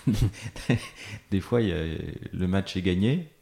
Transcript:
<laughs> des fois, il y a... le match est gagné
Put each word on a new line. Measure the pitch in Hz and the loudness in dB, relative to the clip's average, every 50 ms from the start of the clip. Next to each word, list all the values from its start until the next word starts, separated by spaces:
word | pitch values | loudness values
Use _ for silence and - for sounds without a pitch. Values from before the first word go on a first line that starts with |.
| - | 0
<laughs> | - 107 - 123 98 - - - 113 - - - - 120 107 - - - - - - 107 107 - - | 2 4 4 4 2 2 -2 -12 -12 -12 -8 -2 0 0 0 -2 -6 -16 -16 -14 -14 -14 -12 -6 -2
des | 101 95 | -2 -2
fois, | 90 - 120 120 117 | 0 2 0 2 2
il | 98 | 2
y | 85 | 0
a... | 80 80 82 80 80 80 80 80 - - - - | 0 -2 -2 -4 -4 -6 -6 -8 -8 -10 -8 -4
le | 87 92 | -2 0
match | 90 92 98 95 - - | 2 2 2 0 0 -2
est | 95 87 | 0 2
gagné | 92 90 90 101 117 139 180 170 156 _ _ | 2 4 4 4 4 4 2 -2 -6 _ _